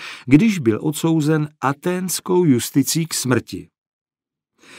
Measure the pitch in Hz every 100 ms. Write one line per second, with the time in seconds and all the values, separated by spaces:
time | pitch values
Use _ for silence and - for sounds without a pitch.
0 | - - - 147 226 185 113 107 156 147
1 | 165 160 147 156 151 - 127 143 180 185
2 | 185 - - 180 170 120 - 139 135 160
3 | 160 - 123 113 - 90 - _ _ _
4 | _ _ _ _ _ _ -